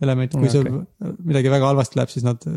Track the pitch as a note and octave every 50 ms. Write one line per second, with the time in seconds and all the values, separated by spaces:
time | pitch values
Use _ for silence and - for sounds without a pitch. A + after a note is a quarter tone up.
0 | - C3+ C3 B2+ C3 B2+ D3 C#3+ C3+ C3 A#2 C#3+ C3 - B2+ C#3+ F#3 - _ -
1 | G#3 - - - F3+ E3+ D3 C#3 B2+ C3 C3+ C#3 C3 C3+ C#3 C#3 C3 - - C3
2 | B2 - - C3+ A#2+ B2 A#2+ A#2 - D#3 E3